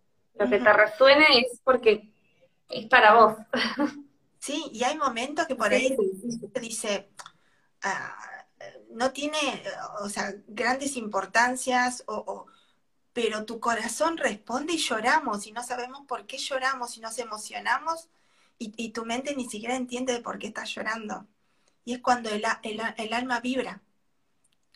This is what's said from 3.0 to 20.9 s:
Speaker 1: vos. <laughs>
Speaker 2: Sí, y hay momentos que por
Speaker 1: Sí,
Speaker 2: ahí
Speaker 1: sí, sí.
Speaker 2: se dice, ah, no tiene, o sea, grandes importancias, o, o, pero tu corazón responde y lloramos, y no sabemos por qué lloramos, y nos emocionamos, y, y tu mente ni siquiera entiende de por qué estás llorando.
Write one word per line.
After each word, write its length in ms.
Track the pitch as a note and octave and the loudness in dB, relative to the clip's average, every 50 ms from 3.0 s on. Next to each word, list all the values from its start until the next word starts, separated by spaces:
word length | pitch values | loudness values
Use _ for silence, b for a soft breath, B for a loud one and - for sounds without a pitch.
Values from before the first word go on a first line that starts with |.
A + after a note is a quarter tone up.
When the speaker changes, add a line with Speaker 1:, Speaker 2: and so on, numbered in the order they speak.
| A3+ G#3+ G#3+ | 10 10 10
Speaker 1:
vos. 220 | A#3 A3+ G#3+ A3 - - - - | 10 10 8 6 2 -6 -4 -2
<laughs> 580 | B3 - A3+ - - D4 C#4+ - - - - _ _ _ _ _ _ | -2 -2 -2 0 0 -2 -2 -2 -6 -16 -20 _ _ _ _ _ _
Speaker 2:
Sí, 240 | - - C#4+ D#4 D#4+ - - | -10 -6 -6 -6 -6 -8 -4
y 120 | G#3+ B3 | -2 0
hay 120 | B3+ D4+ | 0 0
momentos 500 | D#4 D4 C4+ A#3 A3+ A#3+ C#4 D#4 E4+ E4 | 0 0 -2 0 -2 -4 -4 -2 -2 -2
que 80 | - C4 | -2 -2
por 120 | A3 A3 G#3 | -2 0 2
Speaker 1:
Sí, 60 | B3 | 2
Speaker 2:
ahí 140 | B3 B3+ C4 C4 | 2 2 2 2
Speaker 1:
sí, 340 | A3+ G3+ F#3+ F#3+ F#3+ - A#3+ | 2 0 0 -2 -4 -6 -8
sí. 200 | A#3 A#3 - - - | -8 -8 -10 -10 -8
Speaker 2:
se 60 | B3 | -8
dice, 500 | A#3 A3+ - - - A3 G3+ F#3+ - - _ - - b b b b b b b b b _ _ - | -8 -8 -8 -6 -4 -4 -4 -4 -4 -8 _ -20 -20 b b b b b b b b b _ _ -6
ah, 340 | G3 F#3 C#3 C3 A#2+ - - A2+ - - - - _ _ - - G3 - - - - | -4 -4 -4 -6 -10 -12 -14 -16 -16 -16 -18 -18 _ _ -20 -18 -18 -18 -20 -20 -16
no 200 | A#3 A3+ A#3+ C4 C4 | -6 -2 -2 -2 -2
tiene, 260 | C4+ C#4+ D4 D4+ D#4 D4 C4+ A3+ F3 - G3+ - - - - - G#3 G3+ | -4 -4 -4 -2 -2 -2 -2 -4 -6 -8 -10 -10 -10 -12 -12 -10 -8 -8
o 60 | G3+ | -6
sea, 240 | - G#3+ G3+ G#3 G3 G#3 - | -6 -6 -6 -6 -8 -10 -14
grandes 500 | - G#3 G#3 A3+ A#3 B3+ C4+ C#4+ C#4 - | -10 -6 -2 0 0 0 0 -2 -6 -6
importancias, 1080 | B3+ A3 G#3 G#3 G3 F#3+ F#3+ - A3+ A#3+ B3 B3+ B3+ - C4 B3 B3 B3 B3 B3 - - | -6 -6 -4 -2 -4 -2 0 2 4 4 4 2 -2 -2 0 2 2 2 0 -2 -6 -8
o, 80 | - G#3+ | -8 -8
o, 300 | G#3+ - - G3 F#3+ F3+ - _ _ _ _ _ _ _ _ _ _ _ _ _ | -8 -8 -8 -10 -12 -14 -18 _ _ _ _ _ _ _ _ _ _ _ _ _
pero 320 | A#3+ A#3 G#3+ G#3+ G#3+ G#3+ | -2 -2 -2 -2 -4 -6
tu 160 | - A#3 A3 | -8 -8 -4
corazón 560 | - A#3 A#3 A3 A3 A#3 - - D4+ E4 E4 D#4+ | -2 0 0 0 -2 -4 -2 0 0 0 0 0
responde 560 | D4+ A#3+ A3 G#3 - - A3+ C4 D4+ E4 F4 | -2 -2 -2 -4 -6 -6 -6 -4 -2 -2 -2
y 40 | D#4+ | -2
lloramos, 680 | D4 - B3 A3 G#3 B3 C#4+ D#4+ D4+ B3 G#3 G3+ G#3 | -2 -2 -2 0 2 2 2 2 2 0 -4 -6 -6
y 60 | G#3+ G#3+ | -8 -10
no 100 | A#3 A#3+ | -10 -8
sabemos 380 | - B3 B3 A#3+ B3 C4 C#4+ C#4+ | -8 -8 -8 -8 -10 -12 -16 -12
por 200 | - B3 A3 G3+ | -10 -10 -10 -10
qué 120 | - C4 C4+ | -10 -12 -10
lloramos, 580 | C#4 - C#4+ C4 B3+ C4+ C4+ B3+ A#3+ A#3+ - | -8 -6 -4 -2 -2 -2 -2 -2 -6 -10 -10
y 40 | A#3 | -12
nos 180 | A3+ A3+ A3+ - | -12 -10 -8 -10
emocionamos, 880 | B3 A3+ G#3+ G#3+ G#3+ - A3 G#3 G3+ G#3+ A#3+ C4 C#4+ D#4+ E4 E4 - _ _ _ _ _ _ _ _ _ _ - | -8 -8 -10 -12 -12 -12 -12 -6 -2 0 -2 0 0 -2 -6 -6 -8 _ _ _ _ _ _ _ _ _ _ -14
y, 140 | A#3+ G#3+ G#3 | -12 -12 -8
y 140 | - A3+ A3 A3 | -8 -10 -8 -8
tu 120 | A#3 A3+ | -8 -6
mente 300 | A3+ A#3 B3 C4 D4 C#4+ | -4 -4 -4 -4 -4 -6
ni 120 | C4+ A#3+ A#3 | -6 -6 -8
siquiera 260 | - G#3 G#3+ A#3 B3+ | -10 -8 -6 -4 -4
entiende 360 | C4 B3+ B3+ A#3+ A#3+ B3+ C4 A#3+ | -4 -4 -6 -6 -6 -4 -4 -4
de 80 | A#3+ A#3+ | -4 -4
por 160 | - G3 G3+ | -8 -10 -10
qué 100 | G3+ G#3 | -10 -10
estás 260 | G#3+ A3 G#3+ - - | -10 -10 -10 -10 -10
llorando. 520 | G#3+ G#3 G#3+ | -8 -6 -6